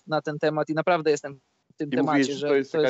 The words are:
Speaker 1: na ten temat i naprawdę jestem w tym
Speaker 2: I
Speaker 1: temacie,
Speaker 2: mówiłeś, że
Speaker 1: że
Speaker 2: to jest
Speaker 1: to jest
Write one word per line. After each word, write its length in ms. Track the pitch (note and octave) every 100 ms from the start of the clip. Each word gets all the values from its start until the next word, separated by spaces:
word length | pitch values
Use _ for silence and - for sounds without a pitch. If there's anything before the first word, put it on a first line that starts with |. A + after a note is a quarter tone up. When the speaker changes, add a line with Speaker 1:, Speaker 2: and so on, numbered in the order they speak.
| -
Speaker 1:
na 160 | D#3
ten 160 | D#3 D3
temat 300 | D3+ D3+ D3
i 60 |
naprawdę 360 | D#3 D#3+ F3 D#3
jestem 300 | C#3+ C#3+ C#3 _ _ _
w 20 | _
tym 120 | D3+
Speaker 2:
I 80 | B2+
Speaker 1:
temacie, 220 | C#3+ D3
Speaker 2:
mówiłeś, 80 | C3+
że 100 | C#3
Speaker 1:
że 100 | D3
Speaker 2:
to 60 |
jest 180 | C#3 C3
Speaker 1:
to 60 | D#3+
jest 40 | C3+